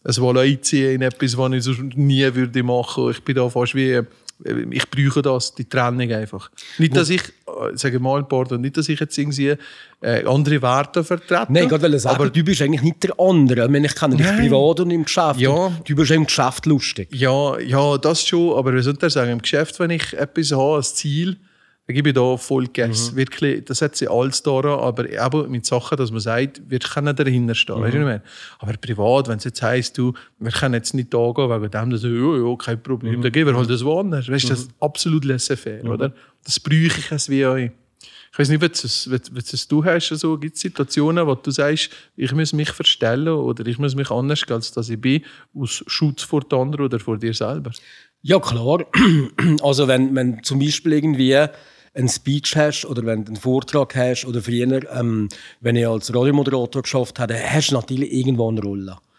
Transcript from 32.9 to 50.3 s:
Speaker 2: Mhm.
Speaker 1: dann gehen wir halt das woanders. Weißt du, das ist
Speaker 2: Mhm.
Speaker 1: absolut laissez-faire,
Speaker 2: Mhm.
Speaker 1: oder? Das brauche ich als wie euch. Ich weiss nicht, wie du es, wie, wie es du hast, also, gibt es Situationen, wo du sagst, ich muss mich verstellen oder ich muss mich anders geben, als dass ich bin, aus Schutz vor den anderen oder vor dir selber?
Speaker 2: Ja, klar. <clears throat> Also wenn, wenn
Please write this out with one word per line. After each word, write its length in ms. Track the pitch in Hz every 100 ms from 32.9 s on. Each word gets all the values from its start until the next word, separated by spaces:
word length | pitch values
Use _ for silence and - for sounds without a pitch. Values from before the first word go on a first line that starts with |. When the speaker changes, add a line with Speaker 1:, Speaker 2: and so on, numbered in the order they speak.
| 127 113 120
Speaker 2:
Mhm. 40 |
Speaker 1:
dann 100 | 123
gehen 140 | 131 151
wir 80 | 123
halt 120 | 120
das 140 | 123
woanders. 440 | 135 165 202 147 123
Weißt 160 | 135
du, 40 | 127
das 100 | 123
ist 80 | 127
Speaker 2:
Mhm. 60 | -
Speaker 1:
absolut 460 | 151 - 170 156
laissez-faire, 580 | 135 127 - 131 113 107
Speaker 2:
Mhm. 80 | 117
Speaker 1:
oder? 220 | 113 120 - _ _
Das 160 | - -
brauche 140 | - 156 160 156
ich 120 | -
als 180 | 151 -
wie 140 | 135 131
euch. 240 | 131 120 - _ _ - - -
Ich 80 | -
weiss 120 | 139
nicht, 100 | 151
wie 80 | 170
du 60 |
es, 360 | - 120 - -
wie, 80 | 127 -
wie 40 | 127
es 260 | - 127 -
du 140 | 147
hast, 300 | 170 170 -
also, 240 | 156 160 156
gibt 200 | 151 -
es 40 |
Situationen, 640 | 180 - 139 - 151 170 160
wo 80 |
du 160 | 127 -
sagst, 380 | 135 143 156 - - -
ich 160 | - 127
muss 180 | 143 156
mich 160 | 147 151
verstellen 600 | - - - 113 123 160
oder 380 | 156 123 120 113
ich 120 | 120
muss 160 | 143 135
mich 140 | 135
anders 320 | 117 135 147
geben, 140 | - 117
als 140 | 110
dass 200 | - 117
ich 100 | 110
bin, 240 | 131 151 - - _ -
aus 240 | 123 - -
Schutz 360 | - 151 135
vor 200 | - 151
den 160 | - 131
anderen 260 | 127 147
oder 160 | 139 120
vor 160 | 110 110
dir 160 | 113
selber? 380 | 110 110 151 131 117 - - _ _
Speaker 2:
Ja, 180 | 143 185
klar. 460 | - 120 120 175 -
<clears throat> 720 | - 220 160 127 - 170 151
Also 260 | 143 135 135
wenn, 260 | 127 131
wenn 280 | 131 127